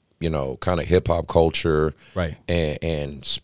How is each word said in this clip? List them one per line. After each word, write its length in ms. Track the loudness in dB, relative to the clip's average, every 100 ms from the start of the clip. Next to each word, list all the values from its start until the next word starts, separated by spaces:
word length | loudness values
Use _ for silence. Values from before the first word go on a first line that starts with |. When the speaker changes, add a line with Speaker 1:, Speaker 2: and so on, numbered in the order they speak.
| _ -6
Speaker 1:
you 100 | -4
know, 280 | -2 -4 -4
kinda 220 | -2 -2
hip 240 | 2 2 2
hop 200 | 0 2
culture 680 | 4 4 4 0 2 0 -2 -10 -4
Speaker 2:
Right. 220 | -4 -4 -2
Speaker 1:
and, 300 | 0 0 -2
and 360 | -4 -4 -6 -8
s-, 160 | -8 -8